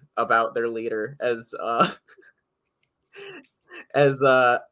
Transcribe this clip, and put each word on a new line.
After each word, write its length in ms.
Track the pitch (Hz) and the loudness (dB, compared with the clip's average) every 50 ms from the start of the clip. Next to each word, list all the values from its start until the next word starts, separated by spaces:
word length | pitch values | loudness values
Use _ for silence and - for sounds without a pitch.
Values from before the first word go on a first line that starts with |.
| - _ _ | -20 _ _
about 360 | 120 117 117 117 113 113 110 - | -4 0 2 2 2 2 0 -2
their 140 | 117 117 | -4 -4
leader 480 | 117 117 113 113 117 110 110 107 127 139 - | -4 -4 -6 -6 -6 -4 -4 -6 -8 -8 -6
as, 340 | 117 123 120 113 113 - - | -4 -4 -4 -4 -6 -10 -10
uh, 320 | - - 110 117 117 202 - - | -8 -6 -4 0 2 0 0 0
<laughs> 40 | - _ _ - _ _ _ _ _ _ _ _ _ _ _ _ _ _ _ _ _ _ _ _ 403 403 392 370 302 - _ _ _ _ _ - - - - - | -6 _ _ -20 _ _ _ _ _ _ _ _ _ _ _ _ _ _ _ _ _ _ _ _ -20 -18 -18 -18 -20 -20 _ _ _ _ _ -20 -20 -18 -4 0
as, 280 | 139 147 139 135 123 | 2 2 2 2 2
uh, 380 | 139 135 127 127 123 120 123 - - - | 4 4 4 6 6 4 2 2 -2 6